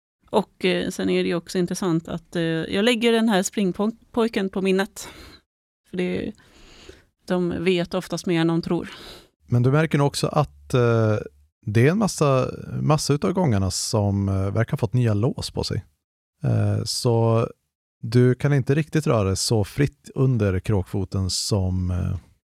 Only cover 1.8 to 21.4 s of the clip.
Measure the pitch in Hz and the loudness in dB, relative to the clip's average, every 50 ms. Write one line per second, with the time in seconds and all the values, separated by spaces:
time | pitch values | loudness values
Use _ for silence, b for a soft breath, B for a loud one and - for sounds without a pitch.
1.8 | 202 180 160 165 - - - 165 - - - 175 165 165 165 160 160 - 180 196 | -2 0 0 -2 -2 -4 -10 -12 -10 -8 -6 -4 -2 -2 -2 -4 -4 -4 -2 0
2.8 | 214 247 254 214 240 233 226 226 226 233 208 180 202 - - 220 202 180 175 - | 2 2 2 2 2 2 2 2 2 2 2 2 0 0 -2 -2 -2 -2 -2 -2
3.8 | 202 226 226 - _ _ - 233 226 226 - 220 190 190 - 202 185 196 185 190 | -2 -4 -4 -8 _ _ -2 -2 -2 0 -2 -4 -4 -4 -4 -2 0 0 2 0
4.8 | 202 - - - - B B B B B B B B B _ _ _ _ _ _ | 0 -4 -8 -16 -18 B B B B B B B B B _ _ _ _ _ _
5.8 | _ _ - 180 180 180 180 190 - 214 - B B B B B B B B B | _ _ -6 -6 -4 -4 -4 -6 -6 -8 -10 B B B B B B B B B
6.8 | B B B B B B B _ _ - 185 180 180 170 151 165 170 185 185 175 | B B B B B B B _ _ -4 -2 -2 -2 -2 -2 -2 0 0 0 0
7.8 | 170 175 - 185 - - 170 165 - 196 170 165 165 165 165 170 170 - 175 165 | 0 -2 -4 -8 -6 -6 -8 -6 -2 -2 0 2 2 2 0 0 -2 -2 -4 -4
8.8 | - - B B B B B B B B B _ _ - 120 120 120 131 135 156 | -6 -8 B B B B B B B B B _ _ 0 2 2 4 4 4 2
9.8 | 160 151 - 143 143 139 - - - - - 151 139 - - - - - - 127 | 2 2 2 2 2 2 0 0 -2 0 0 0 0 -2 -4 -16 -8 -2 2 2
10.8 | 120 117 117 113 110 110 107 107 - - _ _ _ _ _ _ - 113 101 113 | 4 4 4 4 4 2 2 0 -4 -8 _ _ _ _ _ _ -4 0 4 4
11.8 | 123 147 180 220 214 165 - - 156 139 135 131 - - - - - - 123 131 | 4 4 4 2 0 0 0 0 2 2 2 2 0 -2 -4 -10 -10 -8 -6 -2
12.8 | 131 139 156 147 - - 143 147 - - 175 202 180 135 107 95 95 92 - - | 0 2 2 2 2 0 0 0 0 0 0 2 2 2 2 2 2 0 -2 -4
13.8 | - - - 107 101 101 98 101 98 98 98 95 98 98 101 113 113 - 151 - | -4 -2 0 0 2 2 2 0 0 0 0 0 -2 0 0 -2 -2 -2 -2 -4
14.8 | - - - 123 123 113 104 101 110 147 - - - - - - - - - - | -2 -2 0 0 2 2 2 2 0 -2 -2 -4 -8 -8 -6 -6 -4 -4 -4 -6
15.8 | - _ _ _ _ _ _ _ _ _ _ _ 143 127 113 107 104 104 101 104 | -6 _ _ _ _ _ _ _ _ _ _ _ -2 0 0 2 2 0 0 -2
16.8 | 107 110 - - - 120 117 113 113 113 113 113 - - - _ _ _ _ _ | -2 -4 -4 -2 0 2 2 2 4 4 2 2 0 -2 -6 _ _ _ _ _
17.8 | _ _ _ _ - 113 113 123 123 127 123 - - 143 143 135 113 - 139 160 | _ _ _ _ -6 0 4 4 4 4 4 2 2 2 2 2 2 2 0 0
18.8 | 151 - - 156 - 156 123 110 98 95 95 - - - 120 107 95 - - - | 0 -2 -2 -2 0 2 2 2 2 0 0 -2 0 0 0 0 0 -2 0 -2
19.8 | 143 - - _ - - - - 131 135 127 110 104 98 92 92 - - 110 95 | -2 -2 -2 _ -20 -8 -2 0 0 2 2 2 2 0 0 -2 -2 0 0 0
20.8 | 87 - - 101 92 - - 98 92 90 - - | 0 -2 -4 -6 -4 -4 -4 -4 -2 -2 -4 -4